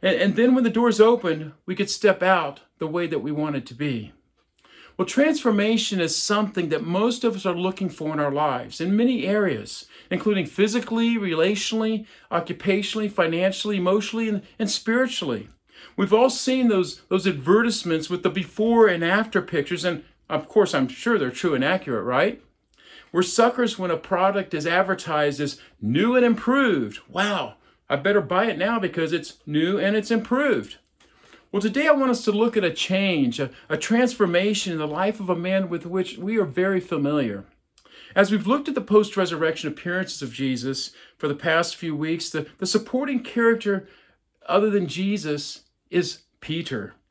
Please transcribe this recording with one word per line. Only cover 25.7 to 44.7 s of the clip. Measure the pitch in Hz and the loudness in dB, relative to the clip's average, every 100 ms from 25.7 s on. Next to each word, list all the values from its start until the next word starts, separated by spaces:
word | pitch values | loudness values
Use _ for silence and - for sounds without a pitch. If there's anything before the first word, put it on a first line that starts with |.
| _ | _
new | 104 135 220 | -2 2 4
and | 254 | 4
improved. | 240 226 - 269 254 160 110 - - | 4 2 2 2 2 2 -2 -8 -10
"Wow, | - 208 196 127 - _ _ _ | -4 -2 -2 -6 -12 _ _ _
I | 143 | -2
better | 143 202 | 2 2
buy | 156 180 | 2 0
it | 226 160 | 0 0
now | 196 233 | 0 0
because | 185 - 160 | -2 -2 -2
it's | 165 151 - - | -2 -6 -16 -4
new | 147 165 196 | 0 0 0
and | 196 214 | 0 0
it's | 208 | 0
improved." | 226 226 247 285 139 208 - _ _ _ _ _ - _ | -2 0 0 2 0 -2 -16 _ _ _ _ _ -20 _
Well, | 202 | -2
today | 214 254 311 | 0 0 4
I | |
want | 294 262 | 4 4
us | 240 - | 0 0
to | |
look | 208 233 220 | 2 2 2
at | |
a | 180 | -2
change, | 160 - 190 196 165 127 117 | -2 -2 0 0 2 0 -2
a, | 135 - - | -6 -8 -8
a | 151 | -6
transformation | - 233 247 247 196 175 202 208 190 | 0 2 2 2 2 2 2 -2 -4
in | 160 | -4
the | 151 | -4
life | 151 196 214 | -2 -2 -2
of | 185 | -4
a | |
man | 170 175 190 185 | -2 0 0 0
with | 170 | -6
which | 175 185 185 - | -4 -4 -4 -6
we | 180 220 | -4 0
are | |
very | 175 135 190 190 | 0 0 0 0
familiar. | 180 160 143 147 120 98 - _ _ _ _ - - | -2 -2 0 0 -2 -6 -12 _ _ _ _ -20 -4
As | 190 190 | 2 4
we've | 208 185 | 2 2
looked | 285 285 | 0 0
at | 262 | -4
the | |
post-resurrection | - 214 208 196 180 165 160 160 151 | 4 4 4 0 -2 0 -2 -2 -6
appearances | 151 175 180 185 - | -6 -4 -4 -4 -8
of | 131 | -10
Jesus | 113 135 127 123 131 - - - _ | -6 -4 -4 -4 -6 -8 -14 -20 _
for | - | -4
the | |
past | 143 170 165 165 | -2 0 0 0
few | - 165 147 | -4 -6 -4
weeks, | 156 165 - | -4 -4 -4
the, | 156 147 _ | -6 -8 _
the | 190 | 0
supporting | 214 - 254 285 254 | 0 0 -4 -2 -4
character | - 233 233 226 214 196 196 - _ _ _ _ - | -4 2 2 2 0 -4 -6 -20 _ _ _ _ 0
other | 175 214 | 2 2